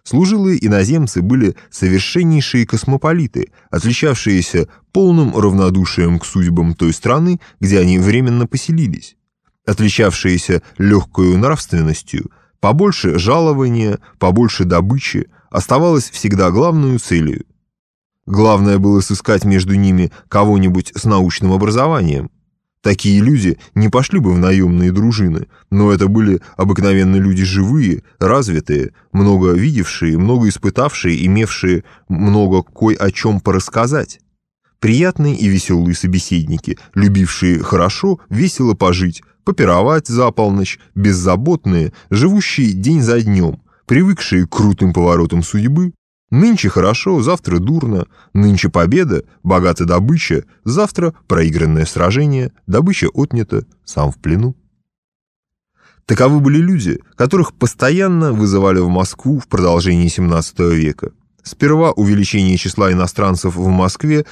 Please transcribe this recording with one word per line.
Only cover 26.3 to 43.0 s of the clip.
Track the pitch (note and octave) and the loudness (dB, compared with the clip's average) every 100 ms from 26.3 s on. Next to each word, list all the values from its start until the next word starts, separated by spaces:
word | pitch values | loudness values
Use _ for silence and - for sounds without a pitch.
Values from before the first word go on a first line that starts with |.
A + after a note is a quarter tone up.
| F2+ - - | 0 -4 -4
обыкновенно | F#2+ F2 G2+ F#2+ F#2 F#2+ | -2 0 0 2 2 2
люди | G2 F#2 | 2 0
живые, | F#2+ G2 G2 D3+ G#2+ E2 - _ | 0 0 0 0 0 -2 -8 _
развитые, | F#2+ C3+ A2 D#2+ - D2 B1+ - _ | 0 0 0 -4 -2 -4 -4 -10 _
много | F#2+ G2+ G2 F2+ | 0 2 2 2
видевшие, | F2+ C3 C3 F2 - E2 D#2+ | 2 0 -2 -4 -4 -2 0
много | G2 B2 A2 | 0 2 0
испытавшие, | - G2+ G#2+ C#3+ - F2+ D#2+ | -2 -4 -2 -4 -2 -2 0
имевшие | F2+ G2+ A2 - F#2 F2 - - - | 0 0 0 -2 -2 -2 -4 -16 -8
много | E2+ G2+ G#2 G2 F#2 | -2 0 2 2 0
кой | - - A2 - | -2 -2 0 0
о | G2 | -2
чем | - A#2 G2+ | -2 -2 -2
порассказать. | - F#2+ - A2+ A#2+ D3 - - _ _ _ _ _ _ | 0 -2 -2 -2 -2 -2 -6 -12 _ _ _ _ _ _
Приятные | A2 A#2+ F3+ E3+ D3 | 0 2 0 0 -2
и | - G#2 | 0 0
веселые | F#2+ - F2 F2 | 0 0 0 0
собеседники, | E2+ F2+ F2+ - F2 D#2 D#2 - - - | -2 -2 -2 -2 -2 -2 -6 -6 -12 -8
любившие | G2 G2+ G2 F2+ - F#2 E2+ | 0 2 2 0 0 0 0
хорошо, | - F#2 F2 - G3 F#3 - | 0 0 0 -2 -2 -4 -4
весело | G#2 F#3 - B2 | -2 -2 0 -2
пожить, | G2+ F#2 F2+ F2+ D#2+ - _ | 0 0 0 -2 -4 -14 _
попировать | - G3 G2 F2 A#2 D#3 - | -6 0 2 2 2 0 -2
за | A#2+ B2 | -2 0
полночь, | - G#2 G2 F#2 - _ | 0 0 0 -4 -8 _
беззаботные, | G2+ G2+ F#2 F2+ F#2 C#3+ E3+ G2 F2 D#2 - _ | -2 0 2 2 0 0 -2 0 -2 -2 -6 _
живущие | G2+ E3 G3+ - - A#2 | 0 2 2 0 -2 -2
день | F#2+ A2 D#3+ | 0 0 0